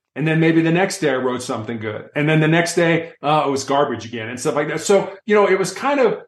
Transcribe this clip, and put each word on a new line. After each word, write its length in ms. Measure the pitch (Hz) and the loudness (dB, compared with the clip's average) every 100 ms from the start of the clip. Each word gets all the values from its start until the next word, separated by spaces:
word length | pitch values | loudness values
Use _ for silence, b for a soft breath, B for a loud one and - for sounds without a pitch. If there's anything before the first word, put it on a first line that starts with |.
| _ - | _ -4
And 120 | 156 | 0
then 140 | 160 | 2
maybe 200 | 160 165 | 4 4
the 100 | 165 | 2
next 280 | 165 190 - | 2 0 0
day 100 | 151 | -2
I 60 | 131 | 0
wrote 260 | 127 123 | -2 -4
something 380 | - 120 110 117 | -6 -6 -6 -8
good. 300 | 107 107 - | -8 -8 -8
And 160 | 147 147 | -2 2
then 100 | 156 | 4
the 80 | 156 | 4
next 280 | 165 170 - | 2 2 2
day, 380 | 170 165 165 - | 2 2 -2 -8
uh, 220 | 139 156 139 | 0 0 0
it 20 | |
was 140 | 131 | -4
garbage 420 | - 139 143 117 113 | -2 0 0 -2 -8
again 240 | 117 110 | -10 -8
and 100 | 123 | -6
stuff 140 | 151 | -4
like 140 | 143 156 | -2 -4
that. 140 | 160 | -6
So, 340 | - 196 196 - - | 2 2 2 -10 0
you 80 | |
know, 140 | 208 190 | 2 4
it 100 | 190 | 2
was 160 | 185 | -2
kind 260 | - 254 285 | -4 -2 2
of, 200 | 233 - | 2 0